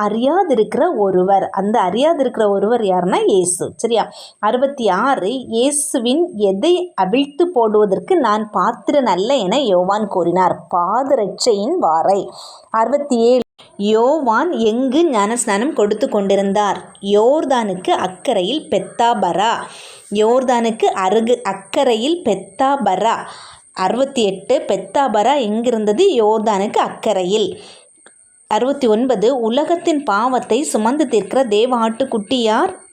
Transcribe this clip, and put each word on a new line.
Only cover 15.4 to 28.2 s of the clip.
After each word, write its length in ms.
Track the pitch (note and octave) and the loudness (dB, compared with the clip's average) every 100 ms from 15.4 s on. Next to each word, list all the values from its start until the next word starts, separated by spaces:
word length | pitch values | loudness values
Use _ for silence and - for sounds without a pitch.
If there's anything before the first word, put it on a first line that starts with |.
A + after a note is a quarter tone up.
| - G3 C4+ | -2 0 0
கொடுத்து 360 | - G#3 G#3 - | 0 0 0 -2
கொண்டிருந்தார்? 840 | G#3+ G3 G3 G3 G3 G3+ F3 - - | -2 0 0 2 0 0 -2 -10 -10
யோர்தானுக்கு 880 | G3 G3+ A3+ D4+ C#4 B3+ G#3+ F3+ F4 | 0 4 4 2 0 -2 -2 -4 -2
அக்கரையில் 800 | D4+ F#3 - - G#3+ F3+ D4+ - | -2 -2 -6 -2 -2 -2 -4 -2
பெத்தாபரா. 840 | G3 D#3+ - A#3 A3+ F3+ F3 A3 F3+ - - - - - | -4 -4 -2 0 2 0 0 0 -2 -8 -18 -20 -20 -6
யோர்தானுக்கு 720 | G#3 G#3+ B3+ B3+ A#3+ A3+ A3+ | 0 2 2 2 0 0 0
அருகு, 580 | G4+ G#3 F#3+ A3 A3+ A#3+ | 0 0 0 0 2 0
அக்கரையில் 800 | - F#3+ - D4+ C4 A3 C4 E4+ | -2 -6 -4 0 0 0 0 -2
பெத்தாபரா. 960 | - F#3+ F#3 - C4+ C#4 G3+ F#3 - F3+ - - - - _ | -2 -4 -6 -2 0 0 0 0 0 -2 -6 -18 -20 -20 _
அறுபத்தி 520 | - F#3 A3+ C4+ C4 | -4 -2 0 -2 0
எட்டு, 340 | G3+ F#3 - C#4 | -2 -2 -2 -2
பெத்தாபரா 800 | - F#3+ F#3 D4 C4+ G#3 A3 D4 | 0 -4 -2 -2 0 2 2 0
எங்கிருந்தது? 760 | G#3 G#3+ A#3+ A3+ G#3+ G#3+ G4 | 0 -2 -2 0 0 2 2
யோர்தானுக்கு 640 | C4 G#3 A3 G#3+ G3+ D4 G#4+ | 4 2 2 0 0 0 0
அக்கரையில். 840 | B3 - A3+ F#3+ F3+ G#3+ G3+ - - - _ _ _ _ | -2 -4 -2 -2 0 0 -2 -4 -18 -20 _ _ _ _